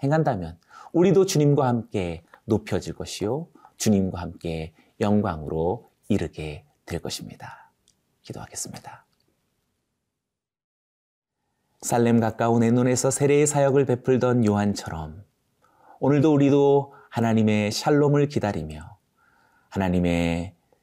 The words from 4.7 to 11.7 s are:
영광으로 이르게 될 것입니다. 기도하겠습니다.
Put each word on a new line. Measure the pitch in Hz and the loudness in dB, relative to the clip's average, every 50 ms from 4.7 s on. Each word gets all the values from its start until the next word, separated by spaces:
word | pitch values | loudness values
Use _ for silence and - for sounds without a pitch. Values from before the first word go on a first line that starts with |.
| - _ _ _ _ - | -14 _ _ _ _ -4
영광으로 | 113 104 104 104 104 101 82 78 76 69 80 80 80 87 107 123 - _ _ _ _ - | 0 0 2 2 0 -2 -4 -6 -8 -8 -6 -4 -2 -2 -4 -6 -10 _ _ _ _ -4
이르게 | 104 92 85 - - - 78 78 76 - - _ _ _ _ | -2 -2 -2 -6 -8 -10 -12 -12 -12 -14 -18 _ _ _ _
될 | - 85 80 | -12 -12 -10
것입니다. | - - - - - - - - - - - - - _ _ _ _ _ _ _ _ _ _ _ | -10 -10 -12 -12 -14 -16 -18 -20 -20 -20 -20 -20 -20 _ _ _ _ _ _ _ _ _ _ _
기도하겠습니다. | _ - - - - - - - - - - - - - - - _ _ _ _ _ _ _ _ _ _ _ _ _ _ _ _ _ _ _ _ _ _ _ _ _ _ _ _ _ _ _ _ _ _ _ _ _ _ _ _ _ _ _ _ _ _ _ _ _ _ _ _ _ _ | _ -16 -16 -16 -16 -14 -14 -12 -12 -12 -14 -16 -20 -20 -20 -20 _ _ _ _ _ _ _ _ _ _ _ _ _ _ _ _ _ _ _ _ _ _ _ _ _ _ _ _ _ _ _ _ _ _ _ _ _ _ _ _ _ _ _ _ _ _ _ _ _ _ _ _ _ _